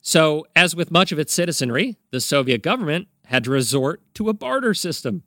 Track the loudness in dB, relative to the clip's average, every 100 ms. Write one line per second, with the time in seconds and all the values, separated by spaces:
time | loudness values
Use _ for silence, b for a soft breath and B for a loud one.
0 | 2 4 4 0 0 2 2 0 0 2
1 | 2 0 -2 -2 -2 -2 -2 0 -2 -6
2 | _ -6 0 0 2 0 0 -2 -2 -4
3 | -6 _ _ -2 2 0 0 0 -2 -4
4 | _ -6 -4 -2 -2 0 0 0 -2 -4
5 | -4 -6